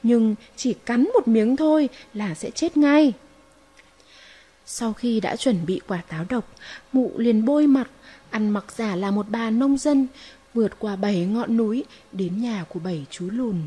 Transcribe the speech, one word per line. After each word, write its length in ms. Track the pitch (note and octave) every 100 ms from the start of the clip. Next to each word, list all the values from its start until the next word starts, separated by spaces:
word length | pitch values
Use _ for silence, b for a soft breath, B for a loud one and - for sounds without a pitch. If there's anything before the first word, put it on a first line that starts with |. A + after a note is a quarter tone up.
nhưng 320 | A3+ A#3+ A3 G#3+ B -
chỉ 180 | B3+
cắn 280 | G#3+ - A#3+ D#4+
một 140 | B4 -
miếng 280 | A3 A3 C4+
thôi 320 | D#4 D#4 C#4 B B
là 200 | G#3 G#3
sẽ 160 | D#3 -
chết 260 | - E4 D#4
ngay. 360 | C#4+ D4 D4+ G3+ - _ _ _ _ _ _ _ b b b b b b -
Sau 260 | - A#3
khi 280 | G#3+ A#3+ A3
đã 160 | - A#3
chuẩn 300 | C#4 G3 E3
bị 140 | F#3 -
quả 140 | F3+ -
táo 160 | D#3+ F3
độc, 240 | B3 - - B B B
mụ 200 | C4 A#3+ -
liền 280 | A#3 A3
bôi 220 | A3 D4 D4+
mặt, 240 | C4 B3 - B B -
ăn 200 | A3+ G#3
mặc 140 | G#3 - -
giả 200 | A3 F3+
là 140 | G3
một 160 | G3+ G#3
bà 220 | A3+ A3+
nông 280 | A3 C#4 C#4
dân, 280 | D4+ C#4+ C4 B B B _
vượt 240 | A#3 G#3 -
qua 180 | G#3+ G3
bảy 240 | G3+ F#3+
ngọn 360 | F3 A3 A#3+ A3+
núi, 280 | A3 A#3 - B B
đến 300 | F#3+ F#3 F#3+
nhà 220 | A#3+ G#3+ D#3+
của 120 | F3+
bảy 260 | F3 E3 C3+
chú 180 | - F3+
lùn. 260 | A3+ B3 F#3